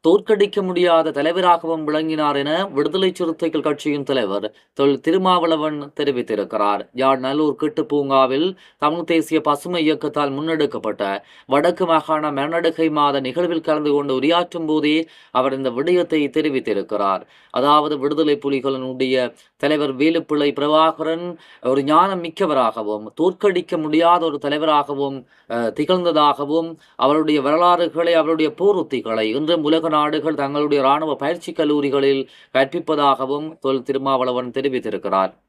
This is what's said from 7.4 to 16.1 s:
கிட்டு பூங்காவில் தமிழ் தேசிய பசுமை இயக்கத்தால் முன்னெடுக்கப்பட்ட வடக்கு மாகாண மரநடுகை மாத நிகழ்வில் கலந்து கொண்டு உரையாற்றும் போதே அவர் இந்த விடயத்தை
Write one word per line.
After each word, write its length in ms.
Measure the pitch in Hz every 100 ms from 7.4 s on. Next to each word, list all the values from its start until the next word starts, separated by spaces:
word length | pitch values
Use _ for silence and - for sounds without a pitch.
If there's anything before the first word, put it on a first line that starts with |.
| 151
கிட்டு 320 | - 156 151 151
பூங்காவில் 640 | 147 139 135 131 135 180 185 - _
தமிழ் 260 | 147 170
தேசிய 360 | 165 165 151 160
பசுமை 420 | 151 143 190 180
இயக்கத்தால் 500 | 156 147 151 151 143
முன்னெடுக்கப்பட்ட 720 | 135 160 160 147 113 110 104 98 98 _ - -
வடக்கு 400 | 135 170 175 180
மாகாண 460 | 160 156 156 151
மரநடுகை 580 | 139 147 170 165 160 160
மாத 300 | 151 143 139
நிகழ்வில் 400 | 127 143 175 165
கலந்து 320 | 160 151 147
கொண்டு 280 | 143 143 131
உரையாற்றும் 460 | 139 170 175 175 160
போதே 300 | 156 147 156 165 - _
அவர் 220 | 123 131
இந்த 180 | 135 131
விடயத்தை 580 | 120 160 180 170